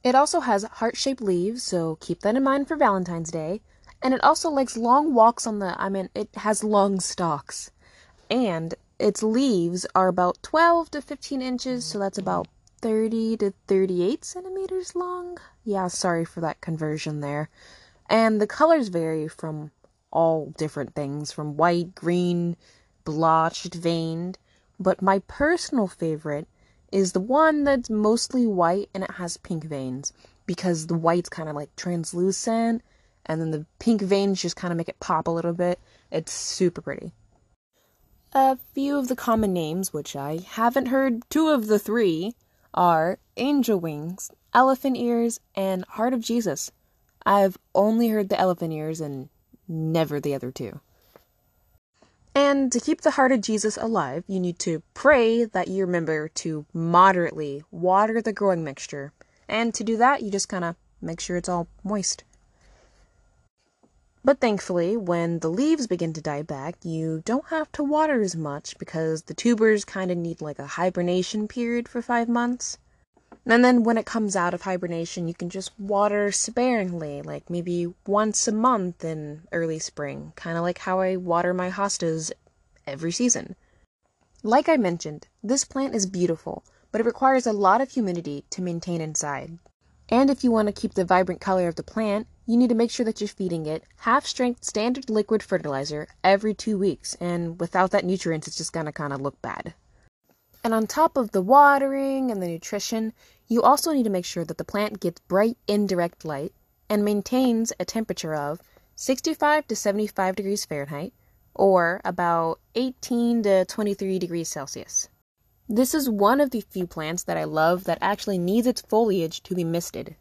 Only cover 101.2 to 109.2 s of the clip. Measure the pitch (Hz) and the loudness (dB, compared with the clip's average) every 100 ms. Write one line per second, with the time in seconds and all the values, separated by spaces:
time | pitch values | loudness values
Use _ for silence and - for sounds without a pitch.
101.2 | 220 196 185 269 285 277 277 277 269 269 | 0 0 6 8 10 8 2 0 -2 0
102.2 | 262 208 180 165 - 202 - 226 220 - | -2 -2 -4 -6 -6 -6 -4 -4 -4 -8
103.2 | _ _ _ 233 - 285 339 294 220 185 | _ _ _ 4 6 6 4 0 0 0
104.2 | 175 - 165 160 - 202 208 214 175 - | -4 -8 -6 -8 -6 -4 -4 -2 -6 -6
105.2 | _ 185 220 226 - 208 202 185 175 _ | _ 2 2 0 -2 0 2 0 -2 _
106.2 | 160 139 151 _ _ _ _ 208 208 208 | -10 -8 -8 _ _ _ _ 0 2 0
107.2 | 196 254 262 226 226 - 180 226 220 185 | 0 0 2 2 -2 -4 -6 -6 -4 -6
108.2 | 165 156 147 160 _ _ _ - - 262 | -6 -4 -4 -8 _ _ _ -12 -4 -2